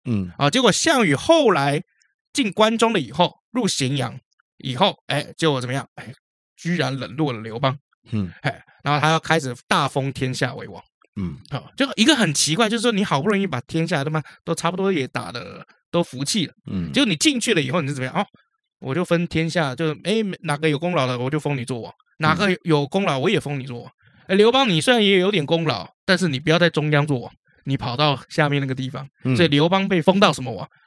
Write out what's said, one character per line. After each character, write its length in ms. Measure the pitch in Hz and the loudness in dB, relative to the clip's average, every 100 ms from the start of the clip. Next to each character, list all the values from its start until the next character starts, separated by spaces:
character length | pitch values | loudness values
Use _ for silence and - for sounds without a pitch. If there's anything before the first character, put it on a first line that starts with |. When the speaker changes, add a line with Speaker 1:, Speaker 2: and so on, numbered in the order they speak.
Speaker 1:
嗯。 260 | - 107 90 - | -2 -2 -2 0
Speaker 2:
啊， 140 | 143 | 0
结 100 | 254 | 4
果 100 | 233 | 2
项 360 | - 320 277 190 | 2 2 2 2
羽 80 | |
后 380 | 139 - 330 247 | 2 4 4 6
来 280 | 156 139 147 - _ _ _ _ | 2 0 -2 -6 _ _ _ _
进 180 | - 220 | -4 -2
关 240 | 202 220 226 | 2 2 4
中 160 | 226 | 2
了 80 | 214 | 0
以 100 | 113 | -2
后， 220 | 135 170 - _ | 0 0 0 _
入 160 | 247 196 | -4 -2
咸 300 | - 127 139 | -2 -2 -2
阳 180 | 120 131 _ _ _ - | -4 -8 _ _ _ -12
以 180 | 135 127 | -6 0
后， 180 | 190 - - | 0 -2 -4
哎， 200 | 139 - - | -4 -4 -2
结 100 | 160 | 0
果 100 | 131 | 0
怎 80 | 123 | -4
么 60 | |
样？ 160 | 135 127 | -8 -8
哎， 180 | - 113 - _ _ _ | -16 -18 -18 _ _ _
居 220 | _ 165 175 | _ -4 -2
然 180 | 131 | -2
冷 220 | 135 90 135 | -4 -8 -4
落 160 | 151 | -4
了 80 | 113 | -4
刘 180 | 110 113 | -8 -2
邦。 200 | 139 139 _ _ - | -2 -2 _ _ -6
Speaker 1:
嗯。 180 | 107 90 - | -4 -4 -4
Speaker 2:
哎， 200 | 143 - - _ | -6 -6 -18 _
然 100 | 139 | -2
后 60 | 147 | 0
他 80 | 151 | 2
要 100 | 160 | 0
开 220 | - 165 | 2 0
始 160 | 135 120 - | 0 -8 -2
大 220 | 185 139 | 0 0
封 240 | 143 135 | -2 -4
天 220 | - 127 | -4 -4
下 200 | 127 131 | -2 -4
为 140 | 120 101 | -4 -14
王。 140 | 90 - _ _ - | -16 -20 _ _ -6
Speaker 1:
嗯。 160 | 180 135 - | -6 -8 -10
Speaker 2:
啊， 100 | 131 - - | -10 -8 -4
就 80 | 269 214 | -2 2
一 80 | |
个 100 | 233 | 4
很 180 | 277 180 | 4 2
奇 220 | 139 139 | 0 0
怪， 140 | 165 214 | 2 0
就 80 | 226 | 2
是 40 | |
说 120 | 240 | 0
你 100 | 202 | 0
好 180 | 208 143 | 0 0
不 80 | 190 | 0
容 80 | 196 | 0
易 80 | |
把 160 | 196 123 | -2 -6
天 220 | - 160 | -4 -4
下 200 | 165 160 | -2 -2
他 40 | 147 | -2
妈 140 | 156 - - | -4 -6 -12
都 100 | - | -8
差 160 | 160 165 | -4 -2
不 60 | 180 | -2
多 160 | 190 | 0
也 120 | 175 123 | 0 -2
打 240 | 120 85 | -6 -8
得 340 | 120 95 95 - _ _ | -12 -12 -16 -20 _ _
都 100 | - | -2
服 240 | - 127 | -2 -4
气 220 | 139 - 147 | -4 -2 -4
了， 80 | _ - | _ -8
Speaker 1:
嗯。 220 | 98 147 | -6 -2
Speaker 2:
结 80 | 170 | 0
果 80 | 247 | 0
你 60 | 156 | 2
进 240 | - 247 | 0 0
去 120 | 240 | 0
了 60 | 175 | 0
以 120 | 131 | 0
后， 80 | 175 | -2
你 80 | 139 | -2
是 60 | |
怎 60 | 139 | -4
么 60 | 127 | -4
样？ 80 | |
哦， 100 | 170 208 _ _ _ _ _ | -4 -6 _ _ _ _ _
我 160 | 127 | -6
就 100 | 143 | -4
分 220 | 180 170 175 | 0 0 0
天 240 | 160 165 | -2 -2
下， 240 | 175 143 | -2 -2
就， 180 | 127 160 143 | -2 -4 -4
哎， 180 | - 226 202 165 | -2 -2 -2 -6
哪 140 | 160 147 | -6 -2
个 120 | 160 | 0
有 100 | 143 | 0
功 140 | 175 | 0
劳 160 | 170 127 | 0 0
的， 100 | 123 | -2
我 100 | 127 | -2
就 120 | 151 | -2
封 180 | 147 139 | -2 -4
你 60 | |
做 160 | 120 123 | -4 -8
王， 120 | 87 - _ - | -10 -16 _ -2
哪 180 | 156 170 | 0 2
个 120 | 202 | 0
有， 60 | |
Speaker 1:
嗯。 40 | 180 | 0
Speaker 2:
有 240 | 170 151 143 | 2 2 2
功 160 | 190 | 0
劳， 160 | 196 135 | 0 0
我 100 | 170 | 2
也 120 | 233 | 0
封 180 | 143 143 | -2 -8
你 60 | |
做 160 | 131 120 | -8 -12
王。 80 | - _ _ _ - | -14 _ _ _ 0
哎， 80 | 190 | 4
刘 160 | 220 | 6
邦， 160 | 262 254 | 6 4
你 120 | 160 | 2
虽 140 | 254 | 4
然 100 | 240 | 4
也 140 | 202 196 | 6 4
有 100 | 185 | 4
点 160 | 202 | 2
功 200 | 143 165 | 0 0
劳， 240 | 160 104 82 _ - | 0 -2 -6 _ 0
但 100 | 180 | 2
是 120 | 180 | 2
你 100 | 131 | 0
不 120 | 151 | 2
要 60 | 165 | 4
在 140 | 170 | 4
中 220 | 156 151 | 2 2
央 120 | 147 | 2
做 140 | 147 131 | 2 -2
王， 140 | - - _ _ | -4 -16 _ _
你 120 | - 135 | -6 -4
跑 200 | 131 123 | -4 0
到 200 | 151 131 - | 0 0 -4
下 200 | - 147 | 0 0
面 120 | 143 | 0
那 60 | 135 | -2
个 40 | |
地 160 | 131 131 | -6 -8
方。 160 | - - _ | -10 -14 _
Speaker 1:
嗯。 100 | 127 | 0
Speaker 2:
所 100 | 127 | 2
以 40 | 165 | 4
刘 200 | 143 165 | 4 4
邦 200 | 190 190 | 2 2
被 120 | 185 | 2
封 200 | 175 190 | 4 4
到 120 | 196 | 4
什 80 | 135 | 2
么 140 | 127 | -6
王？ 140 | 98 78 _ | -10 -12 _